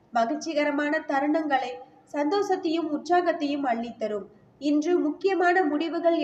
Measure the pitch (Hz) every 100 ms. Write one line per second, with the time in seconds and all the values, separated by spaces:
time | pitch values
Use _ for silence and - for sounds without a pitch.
0 | _ 233 233 302 320 294 294 285 294 311
1 | 311 277 294 320 302 262 165 - - -
2 | - 285 294 403 381 370 330 330 311 294
3 | 311 349 349 339 285 294 269 233 233 -
4 | 214 208 - - _ - 285 294 311 349
5 | 294 - 392 349 349 370 302 294 330 330
6 | 339 330